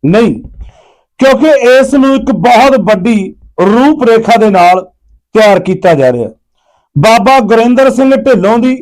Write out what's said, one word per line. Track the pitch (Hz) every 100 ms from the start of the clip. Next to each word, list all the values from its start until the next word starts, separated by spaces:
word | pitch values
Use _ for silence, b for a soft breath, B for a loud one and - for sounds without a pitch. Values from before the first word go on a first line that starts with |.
ਨਹੀਂ, | 131 202 233 120 - - b b b b b _
ਕਿਉਂਕਿ | 269 240 311 285 247
ਇਸ | 254 269
ਨੂੰ | 277 269 269
ਇੱਕ | -
ਬਹੁਤ | 208 196 233 269 269
ਵੱਡੀ | 185 208 185 220 190 - - -
ਰੂਪ | 185 220 277 302
ਰੇਖਾ | 247 226 226 233
ਦੇ | 214
ਨਾਲ | 190 175 185 185 _ _ _ _
ਤਿਆਰ | 214 214 196
ਕੀਤਾ | 180 180 185
ਜਾ | 156 131
ਰਿਹਾ। | 120 110 - _ _ _ _ _ -
ਬਾਬਾ | 180 226 202 269
ਗੁਰਿੰਦਰ | 214 226 233 247 269
ਸਿੰਘ | - 269 269
ਢਿੱਲੋਂ | 277 233 190 233
ਦੀ | 254 254